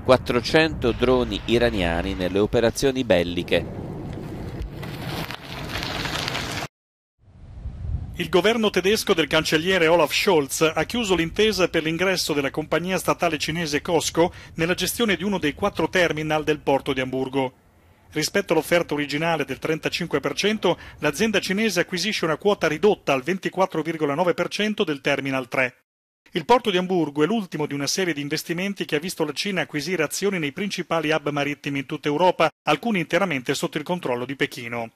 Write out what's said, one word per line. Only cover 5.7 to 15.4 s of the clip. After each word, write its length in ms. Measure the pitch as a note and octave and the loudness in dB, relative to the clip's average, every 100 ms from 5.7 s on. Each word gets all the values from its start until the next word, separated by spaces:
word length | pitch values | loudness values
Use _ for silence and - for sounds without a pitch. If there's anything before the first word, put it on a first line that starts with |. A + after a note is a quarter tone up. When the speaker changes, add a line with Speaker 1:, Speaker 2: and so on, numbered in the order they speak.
| - - - - - - - - - - _ _ _ _ _ _ - - - - - - - - - | -6 -6 -6 -6 -6 -6 -6 -6 -8 -10 _ _ _ _ _ _ -20 -18 -12 -12 -10 -8 -8 -8 -6
Speaker 2:
Il 120 | E3+ | 2
governo 400 | F3+ F#3 A#3 G#3+ | 4 4 4 2
tedesco 440 | F#3+ F3+ G#3+ - | 2 2 2 2
del 140 | F3+ D3 | 2 4
cancelliere 600 | D#3+ D#3 D#3+ E3+ F#3+ D#3+ | 2 4 0 2 2 6
Olaf 260 | E3+ D3 | 6 4
Scholz 580 | - - E3+ C#3 - D#3+ D#3+ | 2 4 4 2 2 0 2
ha 80 | |
chiuso 320 | D#3 A#3+ A3 F3 | -2 -2 0 0
l'intesa 520 | E3 - A3 F#3 E3+ | 0 2 2 2 2
per 140 | E3+ | 2
l'ingresso 500 | D#3 D#3+ F#3 F3+ - | 0 0 0 0 0
della 180 | D3 C#3 | 0 -2
compagnia 460 | B2+ D3+ D#3+ F3 F#3 | -4 -2 -2 0 -2
statale 400 | - D3 F3 D3+ | 0 0 0 0
cinese 420 | - D#3+ E3 C#3+ | -4 -4 -2 -2
cosco 500 | - E3 - - F3 - - - | 2 0 0 2 2 0 -16 -4
nella 200 | E3 F3 | -2 0
gestione 400 | F3 - A#3 F3 | -2 0 0 2
di 80 | |
uno 160 | F#3+ | 0
dei 160 | F#3+ | 0